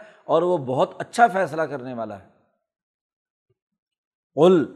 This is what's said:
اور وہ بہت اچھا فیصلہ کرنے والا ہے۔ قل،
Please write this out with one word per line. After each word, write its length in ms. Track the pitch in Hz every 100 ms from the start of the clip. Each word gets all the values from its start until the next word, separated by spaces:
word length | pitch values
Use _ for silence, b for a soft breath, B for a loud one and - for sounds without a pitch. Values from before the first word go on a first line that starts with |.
| B B -
اور 160 | 156
وہ 160 | 180 175
بہت 360 | 131 131 185 -
اچھا 300 | - - 240
فیصلہ 340 | 190 165 156
کرنے 320 | 151 143 127
والا 260 | 117 107 101
ہے۔ 80 | 90 _ _ _ _ _ _ _ _ _ _ _ _ _ _ _ _ _ _ _ _ 135
قل، 300 | 180 180 110